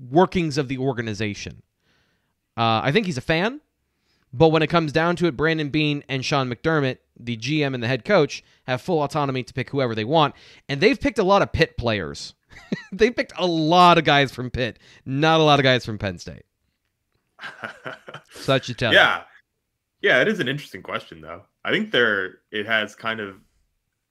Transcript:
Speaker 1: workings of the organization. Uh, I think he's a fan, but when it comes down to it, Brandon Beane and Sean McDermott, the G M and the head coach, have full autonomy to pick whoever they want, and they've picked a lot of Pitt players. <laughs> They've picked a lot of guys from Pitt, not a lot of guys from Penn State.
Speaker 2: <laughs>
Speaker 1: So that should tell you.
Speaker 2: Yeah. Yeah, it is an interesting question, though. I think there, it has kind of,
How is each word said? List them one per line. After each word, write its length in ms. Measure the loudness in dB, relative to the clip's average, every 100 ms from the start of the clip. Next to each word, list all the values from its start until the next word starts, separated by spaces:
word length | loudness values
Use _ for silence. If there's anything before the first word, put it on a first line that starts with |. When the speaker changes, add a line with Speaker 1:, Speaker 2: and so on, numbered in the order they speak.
| 0
Speaker 1:
workings 480 | 4 4 2 -2 -2
of 100 | -4
the 120 | -4
organization. 840 | -4 -4 -6 -6 -6 -6 -12 -16 _ _ _ _ _ _ _ _ _ -2
Uh, 240 | 0 0
I 80 | 0
think 140 | 0 -2
he's 140 | -4
a 20 |
fan, 400 | -2 -2 -2 -6 _ _ _ _ _ _ _
but 140 | 2 4
when 140 | 4
it 40 | 2
comes 240 | 0 0
down 240 | 0 0 0
to 100 | -2
it, 100 | 0
Brandon 320 | -2 -2 -2
Beane 340 | -2 -2 -4 -6
and 160 | -8 -2
Sean 260 | -2 -2
McDermott, 460 | -4 -2 0 0 -4 _ -14
the 160 | -10 -8
G 280 | -4 -2
M 120 | -2 -4
and 80 |
the 40 | -4
head 160 | -4
coach, 400 | 2 2 2 -2 -18 _
have 180 | -6 -6
full 220 | -2 -2
autonomy 400 | 0 -2 -2 -4
to 100 | -6
pick 160 | -8 -6
whoever 240 | -2 -2
they 120 | -2 0
want, 280 | 2 2 -2 -20 -20 -10
and 140 | 2
they've 180 | 2 2
picked 200 | 0 0
a 40 |
lot 200 | 2 4
of 100 | 2
Pitt 240 | 0 -2 0
players. 560 | -2 -2 -4 -10 -14 _ _ -20
<laughs> 280 | -10 -10 -10
They've 240 | 2 2 2
picked 180 | -6 -2
a 80 | -2
lot 540 | 0 4 8 8 8
of 60 | 4
guys 260 | 2 2
from 180 | -2 -8
Pitt, 300 | -4 -6 -8 _ -18 -8
not 340 | 0 2 4
a 40 |
lot 160 | 6 6
of 40 |
guys 220 | 4 2 -2
from 140 | -6
Penn 180 | -8 -8
State. 280 | -14 -18 _ _ _ _ _ _ _ _ _ _
Speaker 2:
<laughs> 140 | -18 -14 -16 -14 -16 -16 -18 -20 -20
Speaker 1:
So 220 | -8 -2
that 100 | -2
should 140 | -2 -4
tell 140 | 2
you. 60 | 4
Speaker 2:
Yeah. 240 | 4 0 -8 -20 _ _ _ _ _ _
Yeah, 200 | 0 2
it 60 | 2
is 120 | -2
an 80 | -4
interesting 340 | -6 -12 -16
question, 380 | -12 -12 -12 -18
though. 220 | -18 -18 _ _ -4
I 60 |
think 200 | -4 -2
there, 480 | 0 2 0 -4 -12 _
it 140 | -10 -4
has 280 | -2 -4 -8
kind 240 | -8 -8
of, 160 | -10 -14 _ _ _ _ _ _ _